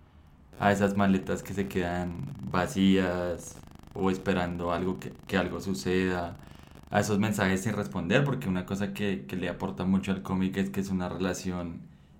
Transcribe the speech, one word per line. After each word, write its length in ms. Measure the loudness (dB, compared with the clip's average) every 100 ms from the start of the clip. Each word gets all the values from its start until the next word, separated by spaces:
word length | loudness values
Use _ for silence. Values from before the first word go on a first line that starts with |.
| -20 -20 -20 -20 -16 0
a 120 | 2
esas 260 | 4 4 4
maletas 460 | 4 4 2 -4
que 100 | -4
se 140 | -4 -2
quedan 680 | -2 -2 -2 -4 -6 -8 -8 -4
vacías 1040 | 0 0 4 6 6 4 0 -2 -4 -8 -16 -18 -20 -12
o 160 | -2 0
esperando 600 | 0 0 0 0 -2 -2
algo 260 | 0 -2 -4
que, 120 | -8 -14 -2
que 100 | 0
algo 220 | 0 -2
suceda, 760 | -4 -4 0 2 2 0 -4 -8 -16 -20 -20 -20 -2
a 100 | 0
esos 200 | 2 2
mensajes 420 | 2 2 2 2
sin 100 | 0
responder, 500 | -2 -2 -4 2 2
porque 260 | 2 0 -2
una 160 | -2 -2
cosa 280 | -4 -4
que, 320 | -2 -2 -4 -6
que 80 | -4
le 140 | -4
aporta 360 | -4 -6 -2 2
mucho 260 | 2 2
al 120 | -2
cómic 340 | -2 0 0 0
es 120 | -2
que 80 | -2
es 100 | -2
una 200 | -2 -2
relación 720 | -2 -2 -2 -4 -4 -6 -10 -14 -20 -20 -20